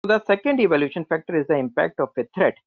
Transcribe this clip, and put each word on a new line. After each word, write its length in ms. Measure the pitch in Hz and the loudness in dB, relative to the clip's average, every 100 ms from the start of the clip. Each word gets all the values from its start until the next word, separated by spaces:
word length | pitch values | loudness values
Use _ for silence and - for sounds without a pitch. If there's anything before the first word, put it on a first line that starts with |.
The 180 | 202 214 - | 2 0 2
second 340 | 202 285 269 | 0 2 2
evaluation 440 | 202 151 143 180 | 2 2 0 -4
factor 320 | 156 165 - 170 | -4 -6 -2 -4
is 100 | 139 | 0
the 80 | 147 | -2
impact 420 | 127 - 165 - | 0 -2 -2 -2
of 120 | 135 - | -6 -6
a 80 | 120 | -8
threat 220 | - 156 - | 0 -2 -2